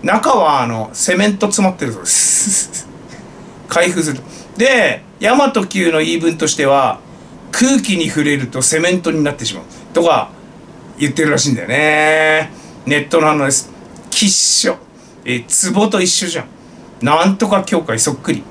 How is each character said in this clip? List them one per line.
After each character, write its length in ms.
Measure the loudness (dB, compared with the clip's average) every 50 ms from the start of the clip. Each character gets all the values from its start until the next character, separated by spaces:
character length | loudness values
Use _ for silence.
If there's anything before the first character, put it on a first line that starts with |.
| 0
中 320 | 2 0 2 4 2 2
は 260 | 4 4 4 2 2
あ 60 | 0 -2
の、 220 | -2 -4 -6 -8 -6
セ 220 | -4 -2 0 0
メ 120 | 2 2 0
ン 100 | 0 0
ト 80 | -2
詰 220 | -2 0 2 0 0
ま 60 | 0
っ 40 | -2
て 80 | -6
る 80 | -6 -6
そ 60 | -6
う 20 |
で 60 | -4 0
す。 760 | 0 2 2 2 0 0 0 0 0 -2 -2 -4 -8 -14 -14 -14 -20 -20 -20 -20 -20 -20 -20 -20
<laughs> 420 | -20 -20 -20 -20 -20 -20 -12 -4
開 220 | 0 2 2 2
封 100 | 2 0
す 120 | -2 -2 -4
る。 80 | -6 -10 -16 -20 -20 -20 -18 -2 0
で、 460 | 2 4 4 4 2 2 0 -4 -10 -18 -14 -2
ヤ 160 | 0 2 4
マ 160 | 4 4 2
ト 140 | 2 0 -2
キ 140 | -2 -2 0
ュ 100 | 0 2
ー 20 |
の 80 | 2 2
言 140 | 0 0 -2
い 40 | 0
分 200 | 0 0 0 0
と 100 | -2 -4
し 80 | -2
て 100 | 0 2
は、 340 | 2 4 4 2 2 -2 -4 -10 -20 -20 -20 -20 -20 -20 -20 -16 -8
空 280 | -2 0 2 4 2 2
気 160 | 2 0 -2 -2
に 100 | -2 -2
触 160 | -2 0 0
れ 120 | 0 0
る 120 | -2 -2 -4
と 140 | -4 -2
セ 180 | 0 0 0 2
メ 120 | 2 2
ン 100 | 0 0
ト 100 | 0 -2
に 120 | 0 0 0
な 80 | 0
っ 40 | -2
て 100 | -4 -8
し 80 | -8 -8
ま 80 | -10
う 20 | -14 -16 -20 -20 -20 -4 0
と 100 | 2 2
か 260 | 4 2 2 0 -4 -10 -20 -20 -20 -20 -20 -20 -20 -20 -20 -20 -20 -6 -4
言 140 | -4 -2
っ 20 | 0
て 100 | 0 0
る 80 | 0
ら 60 | 2 0
し 100 | 0 0
い 40 | -2
ん 20 |
だ 80 | -2 -2
よ 40 | -4
ね。 840 | -2 0 2 2 2 2 2 2 2 2 2 2 2 0 0 -4 -10 -18 -20 -20 -20 -12 -4
ネ 120 | -2 -2 -2
ッ 100 | -2 2
ト 140 | 2 2
の 60 | 4 4
反 120 | 2 2
応 60 | 0
で 60 | 0
す。 200 | 0 -2 -4 -6 -16 -20 -20 -20 -20 -20 -14 -6
き 160 | -2 0 2
っ 40 | 2
し 400 | 2 2 0 2 0 0 0 0
ょ。 80 | -2 -4 -10 -20 -20 -20 -20 -20 -20 -14 -6
え 180 | -4 -4 -4 -4 -2
ー、 260 | -2 -2 0 2 2
壺 140 | 2 2 2
と 140 | 2 0
一 60 | 0 0
緒 200 | 0 -2 -2 -4
じ 120 | -6 -6
ゃ 40 | -8
ん。 20 | -10 -16 -20 -20 -20 -20 -20 -20 -20 -12 -4
な 240 | 0 2 2 4 4
ん 120 | 2 2 2
と 100 | 0 2
か 160 | 2 0 0
協 180 | 0 -2 -2
会 180 | 0 -2 -2 -2
そ 140 | 0 -2 -2
っ 20 |
く 180 | -4 -4 -4 -4
り。 100 | -4 -6 -12